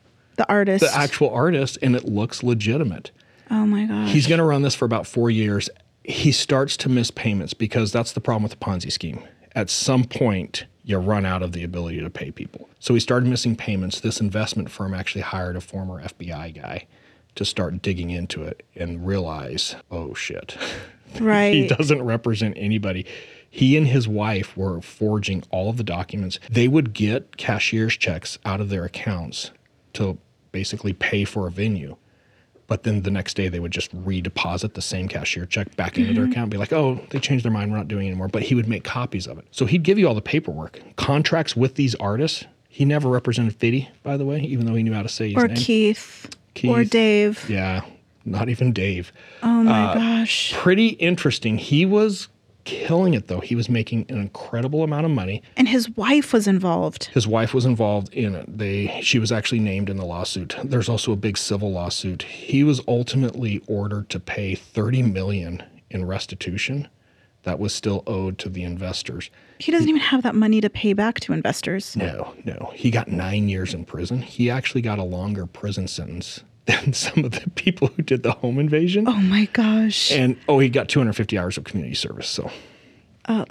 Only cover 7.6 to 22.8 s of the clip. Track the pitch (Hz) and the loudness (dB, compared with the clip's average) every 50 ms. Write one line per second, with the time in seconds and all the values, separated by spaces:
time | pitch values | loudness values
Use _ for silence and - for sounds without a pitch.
7.6 | 117 104 - 123 113 101 - 117 117 - - 117 - - 117 110 107 101 - - | -4 -2 0 0 0 0 0 -2 -2 -2 -4 -4 -2 0 0 0 0 -2 -4 -6
8.6 | - 101 95 90 - - - - - 80 65 - - - - _ _ _ - 113 | -6 -4 -4 -4 -4 -6 -6 -6 -6 -8 -10 -10 -14 -18 -20 _ _ _ -6 -4
9.6 | 104 - - - - - 131 127 117 117 - - 135 117 101 92 78 - - - | -4 -2 -2 -2 0 2 4 4 2 0 0 0 0 2 2 0 -2 -6 -8 -12
10.6 | - - _ _ - - 101 92 90 98 107 101 95 92 92 92 92 90 87 87 | -12 -14 _ _ -4 -2 -2 0 2 2 0 2 0 0 0 -2 -2 -4 -4 -6
11.6 | 87 87 90 87 85 85 82 87 78 82 - - - - - - - - - - | -8 -6 -6 -6 -6 -6 -6 -8 -8 -8 -8 -10 -10 -10 -10 -12 -14 -16 -16 -18
12.6 | - - _ _ - - 123 117 - - 127 123 123 123 127 117 - 120 113 113 | -20 -20 _ _ 0 2 2 2 4 2 2 2 2 2 0 0 0 -2 -2 -2
13.6 | - - 104 95 92 92 - - - 113 - - 113 101 92 107 107 - - 110 | -2 -4 -2 -2 -2 -4 -6 -4 -4 -4 -2 -2 -2 -2 0 -2 -4 -2 -4 -6
14.6 | 90 - - - 101 95 95 90 92 - - 98 92 - - 95 90 90 90 90 | -6 -6 -8 -8 -6 -4 -4 -4 -6 -6 -6 -6 -6 -6 -6 -6 -6 -4 -6 -8
15.6 | - - - 95 95 92 92 78 73 92 - - 85 87 82 73 80 82 78 - | -8 -8 -8 -8 -8 -8 -10 -10 -12 -14 -14 -12 -12 -10 -10 -10 -10 -12 -12 -14
16.6 | - - 73 87 - _ _ _ _ _ _ _ _ _ _ - 98 - - - | -14 -12 -12 -12 -12 _ _ _ _ _ _ _ _ _ _ -6 -6 -4 -2 -2
17.6 | 92 78 87 90 - 101 92 87 87 85 87 87 87 87 - 80 78 78 - - | -4 -4 -4 -4 -4 -4 -4 -2 -4 -4 -4 -6 -6 -6 -8 -8 -10 -10 -12 -12
18.6 | - _ _ - 87 85 87 85 87 92 98 95 87 80 78 76 67 62 67 78 | -16 _ _ -10 -8 -8 -8 -6 -4 -4 -2 -2 -2 -4 -6 -8 -8 -8 -6 -6
19.6 | - - - - - _ 90 85 82 67 58 - - - - - - - - - | -6 -6 -8 -12 -14 _ -10 -8 -8 -8 -8 -8 -8 -8 -8 -10 -12 -14 -12 -12
20.6 | - - - - - - - _ _ - - - 226 220 214 208 202 202 208 - | -10 -10 -10 -12 -14 -16 -20 _ _ -16 -6 0 2 4 4 6 6 6 6 4
21.6 | 131 123 - - 156 143 151 139 127 120 113 113 - 123 113 101 113 107 - - | 4 4 2 2 4 4 2 2 2 0 -2 0 0 0 0 2 0 -2 -2 -2
22.6 | 101 101 110 110 | 0 0 0 0